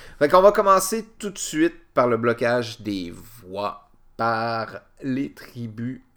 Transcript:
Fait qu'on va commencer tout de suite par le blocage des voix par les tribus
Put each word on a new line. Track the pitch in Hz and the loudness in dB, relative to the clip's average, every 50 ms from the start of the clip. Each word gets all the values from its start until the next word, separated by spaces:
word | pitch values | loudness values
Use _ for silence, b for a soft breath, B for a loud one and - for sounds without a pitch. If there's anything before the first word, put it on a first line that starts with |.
| B B B B | B B B B
Fait | 143 147 | 0 4
qu'on | 185 185 185 | 6 8 8
va | 202 202 | 8 6
commencer | 220 208 196 196 190 185 - 220 226 214 - _ - | 6 4 4 4 4 4 0 -4 -4 -6 -8 _ -12
tout | - 208 | -12 -10
de | 185 - | -10 -8
suite | - - - 151 160 170 - - - _ _ | -10 -6 -2 0 0 0 0 -6 -20 _ _
par | - 127 123 | 2 2 2
le | 117 | 2
blocage | 113 113 120 117 - 131 117 120 123 120 110 110 - | 2 2 0 0 0 0 0 0 0 -2 -4 -10 -10
des | 104 107 101 95 87 85 87 90 87 - - - - | -8 -6 -6 -6 -6 -8 -12 -16 -20 -20 -20 -20 -20
voix | 90 92 98 101 101 - - - _ _ _ _ - _ | -12 -8 -6 -6 -6 -8 -10 -20 _ _ _ _ -20 _
par | - 113 117 113 113 113 117 113 113 110 - - - - _ _ - - | -4 -2 -2 -2 -2 -2 -4 -4 -4 -6 -8 -10 -16 -18 _ _ -10 -6
les | 139 127 127 139 - - | -4 -4 -4 -4 -6 -8
tribus | - - - - 127 117 113 107 110 117 123 131 123 _ _ _ | -16 -20 -18 -14 -12 -12 -12 -10 -8 -8 -8 -10 -12 _ _ _